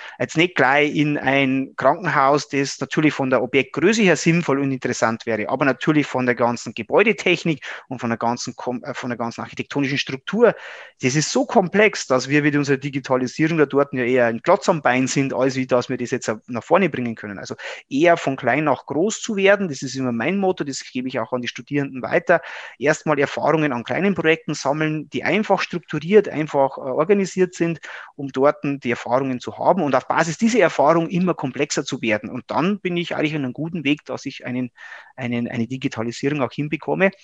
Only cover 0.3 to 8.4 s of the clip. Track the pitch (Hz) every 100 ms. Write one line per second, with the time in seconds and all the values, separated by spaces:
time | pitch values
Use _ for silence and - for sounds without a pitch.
0.3 | 156 170 - 127 143 147 156 147 147 131
1.3 | 139 135 135 135 - 131 160 175 143 135
2.3 | 147 - 139 139 - 131 - 151 - 131
3.3 | 127 120 135 127 - 170 226 196 156 -
4.3 | 165 156 139 139 131 127 117 117 113 -
5.3 | 107 104 131 139 123 - 151 135 127 127
6.3 | 120 117 120 120 110 107 143 214 - 180
7.3 | 170 170 147 - - - 123 117 113 117
8.3 | 120